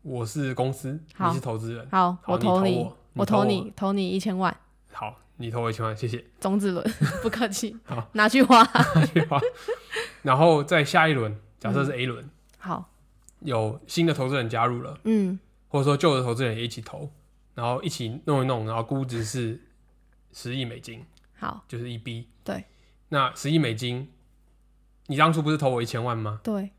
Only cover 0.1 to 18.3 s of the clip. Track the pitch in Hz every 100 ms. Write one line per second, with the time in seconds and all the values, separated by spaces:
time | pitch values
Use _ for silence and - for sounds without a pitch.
0.1 | 127 113 151 135 127 131 131 131 151 -
1.1 | - 185 135 123 113 113 117 127 190 180
2.1 | 180 - 180 214 185 190 170 165 - _
3.1 | - 202 214 208 196 196 - 196 202 185
4.1 | 185 220 185 185 - _ _ _ - 107
5.1 | 117 _ _ 117 120 117 110 113 110 123
6.1 | 117 - _ 196 202 196 180 - 220 -
7.1 | 554 480 - 226 196 220 220 - 120 117
8.1 | 214 214 247 254 240 226 - - - 156
9.1 | 170 160 143 494 - - 453 - - -
10.1 | - 139 131 170 156 143 175 147 180 160
11.1 | 139 110 104 - _ - 135 139 131 127
12.1 | 117 135 _ _ _ 185 170 180 _ _
13.1 | _ - _ 160 117 110 110 - - 165
14.1 | 147 131 139 117 113 120 123 131 147 220
15.1 | 220 190 185 _ _ _ 143 139 143 170
16.1 | 135 127 117 127 110 117 113 110 147 147
17.1 | - _ _ _ - 120 123 180 - 117
18.1 | 123 -